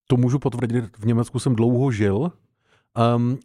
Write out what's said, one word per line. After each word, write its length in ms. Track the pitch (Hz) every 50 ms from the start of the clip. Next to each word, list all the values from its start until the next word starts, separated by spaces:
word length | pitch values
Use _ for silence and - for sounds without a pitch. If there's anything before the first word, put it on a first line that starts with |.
| _ -
To 100 | 135 123
můžu 220 | 123 123 131 139
potvrdit, 580 | - 135 120 120 123 117 113 123 117 98 _ -
v 80 | 104
Německu 340 | 117 117 113 117 - - 123
jsem 160 | - - 123
dlouho 360 | 107 117 120 127 120 135 139
žil, 400 | 117 101 107 101 95 107 151 175 - _ _ _ _ _ _ _ _ _ _ _ - 117
ehm, 400 | 117 117 120 120 120 120 131 127 -